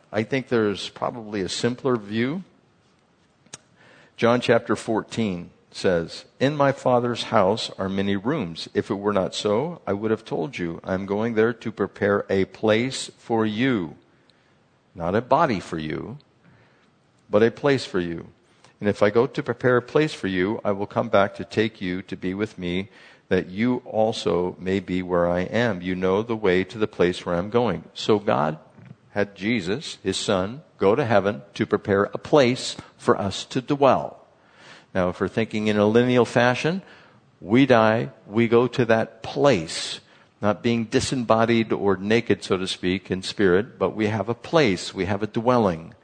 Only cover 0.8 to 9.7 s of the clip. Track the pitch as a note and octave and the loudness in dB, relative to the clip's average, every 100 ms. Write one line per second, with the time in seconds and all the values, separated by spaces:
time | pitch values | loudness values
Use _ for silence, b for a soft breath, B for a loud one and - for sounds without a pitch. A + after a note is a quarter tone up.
0.8 | - - - B2 G#2+ G#2 F2+ - A#2+ B2+ | -8 -6 -6 -6 -8 -6 -4 -2 -4 -2
1.8 | C#3 B2 G2+ A2 B2 F3 F3+ _ _ _ | -2 -2 -2 -4 -2 -4 -10 _ _ _
2.8 | _ _ _ _ _ _ _ - b b | _ _ _ _ _ _ _ -20 b b
3.8 | b b b - A2+ B2 - A#2 - G#2 | b b b -2 2 2 4 2 2 -4
4.8 | - G#2+ - - A2 F2 E2 - _ - | -2 -4 -2 -4 -4 -4 -10 -20 _ -2
5.8 | G2+ F2 E2 - - - C3 D3+ C#3 C3+ | 0 2 -2 -10 -20 -2 -2 2 2 2
6.8 | C3 B2 A#2+ A2+ - A2 F#2+ A2+ - - | 2 2 0 -4 0 2 4 2 -4 -6
7.8 | G2 G2 G2 G2 G#2+ D#3+ F2 E2 - G2+ | -4 -2 0 -2 -2 -4 -4 -8 -4 -4
8.8 | - G2 G2+ G2+ F2 - G#2+ G#2 D#3 | -2 -2 0 0 0 -2 0 0 -2